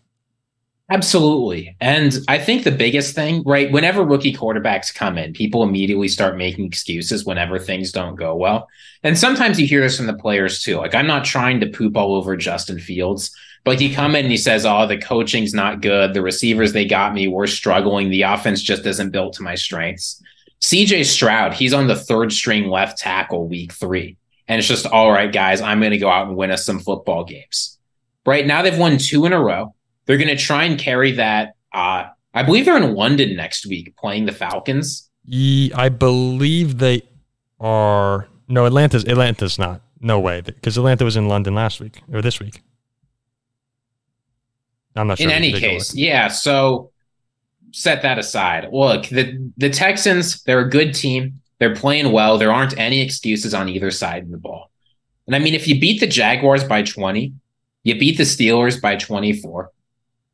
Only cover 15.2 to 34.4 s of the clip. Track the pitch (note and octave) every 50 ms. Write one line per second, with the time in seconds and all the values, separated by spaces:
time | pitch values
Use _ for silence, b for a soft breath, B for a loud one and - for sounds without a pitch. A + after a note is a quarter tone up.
15.2 | A2+ A2 - A#2+ G#2+ G#2 G#2 G#2+ G2 G2+ G#2+ G2+ G2+ G#2+ G2+ G2+ G2 F#2+ F#2+ G2
16.2 | F#2 F#2 F#2 - - A#2 A2+ A2 A2 G#2 G#2 G#2+ G#2 G2 G#2 F#2+ G2+ G#2 G#2 G2+
17.2 | F#2+ F#2+ F2+ F#2+ G2+ G2+ - - - G#2+ F2+ F#2+ G2 G2+ G2+ G2+ G2 F#2+ F#2+ F#2+
18.2 | G2 F#2+ G2+ G#2 - A#2 G2+ G2 - - G2+ F#2 - G#2+ F#2 G2+ G2+ F#2+ F2+ G2
19.2 | F#2 F2 - - G2 F2+ F2 F#2 - - G2 E2+ E2 F2 F2 F2+ - - - -
20.2 | b b b b b b b _ - - - F#3 G#3 G3+ G3+ F3 C#3+ C3+ - -
21.2 | C3+ A2+ G#2+ A2+ G#2 E2+ - - C3 B2+ C3+ C#3 C3+ C3 C3+ - - - A#2+ A2
22.2 | A#2 A2 G#2+ - - B2 A2 G#2+ G2+ F#2+ F#2 F#2 G2 G2 - - - G2+ F#2 F#2+
23.2 | F#2 - - F2 E2+ E2+ F2 F2 F2 F2 F2+ - - F2+ F#2 F#2 - F2+ F2 _
24.2 | _ _ _ _ _ - A2+ A2 A2 A2 B2 - - - - A2+ A2 A2 G#2 G2+
25.2 | G#2 G#2 G#2 G#2 F#2+ F#2+ F#2+ G2 A2 G#2+ G#2 G#2+ A2 G#2+ G#2 G2+ G2+ G2 F2+ F#2+
26.2 | G2 G2 F#2+ F#2 G2 F#2+ F#2 F2+ - - G2+ F#2 F2 - G2 F#2+ - - F2 E2
27.2 | E2+ - D#2+ C#2+ - _ - - - - - _ _ _ _ _ _ _ _ _
28.2 | _ B2+ C#3 D3 C#3+ C#3+ D3 D#3+ F3+ F#3+ E3+ D#3+ F3 E3 D3 C3 C3+ - - C#3+
29.2 | D#3 F3 F#3 E3+ C#3 G#2 F2 F#2 A2 G#2+ - _ _ _ _ _ _ - C3+ C#3
30.2 | D#3 D3+ C#3+ C#3 - - D3+ C#3+ D#3+ E3+ D#3 C3+ - C#3 B2+ B2+ C3 C3+ B2+ A#2+
31.2 | A2+ A2 G#2+ G#2+ G#2+ G#2+ - _ _ _ - G2 F2+ F2+ F#2+ F2+ F2 - - _
32.2 | _ _ _ A#2 C3 C3+ E3+ A#3 C#4 F4+ E4+ C#4+ F3+ B2+ G#2+ G2 G#2 B2 C#3+ C#3
33.2 | C3+ G#2 F#2+ F2 D#2+ D#2+ - - - G2+ G2 F2 E2 F2+ _ _ - G#2+ G2+ G#2+
34.2 | A2 G2+ G2+ -